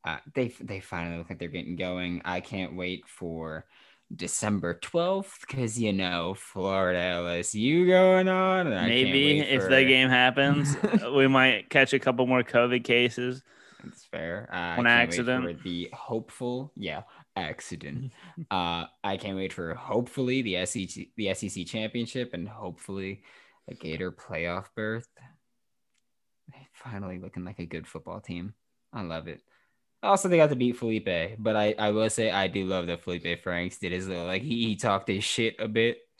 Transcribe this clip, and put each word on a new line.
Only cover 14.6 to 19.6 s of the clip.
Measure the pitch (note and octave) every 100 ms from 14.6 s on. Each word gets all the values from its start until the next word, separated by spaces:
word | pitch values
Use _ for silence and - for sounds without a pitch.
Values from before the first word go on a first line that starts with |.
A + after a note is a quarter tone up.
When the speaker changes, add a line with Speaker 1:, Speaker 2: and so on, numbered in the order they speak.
| F2
Speaker 2:
On | E2+
Speaker 1:
can't | A#2+
Speaker 2:
accident. | A#2+ A#2+ F2 A#2+ B2+ E2+
Speaker 1:
wait | E2+
for |
the | F2+ F2 F2
hopeful, | - - A2+ A2 - B2 B2+ C#3 -
yeah, | F#2+ D2+ - - - -
accident. | D#2+ - - E2+ D2 D2 C3 -
Speaker 2:
<laughs> | - - D#3+
Speaker 1:
Uh, | F#2+ E2+ E2+ E2 _
I | G2+ G2
can't | G#2 F#2+
wait | F#2+
for | -